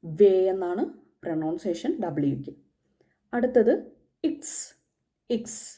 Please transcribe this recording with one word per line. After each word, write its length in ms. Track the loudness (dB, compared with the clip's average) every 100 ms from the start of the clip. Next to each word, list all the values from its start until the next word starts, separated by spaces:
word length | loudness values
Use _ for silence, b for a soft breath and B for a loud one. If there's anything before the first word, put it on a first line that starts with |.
വേ 280 | -10 6 6 8 2
എന്നാണ് 340 | 0 -2 -4 -6 -8 _ _
പ്രൊനൗൺസിയേഷൻ 680 | -6 -4 -2 -4 -4 -4 -4 -4
ഡബ്ല്യുക്ക്. 480 | -4 -2 -2 -2 -8 -16 _ _ _ _ _ _ _
അടുത്തത് 400 | -2 2 4 4 2 -2 _ _ _
ഇക്സ്, 360 | -4 -4 -6 -6 -8 _ _ _ _ _ _
ഇക്സ്. 340 | -4 -4 -10 -10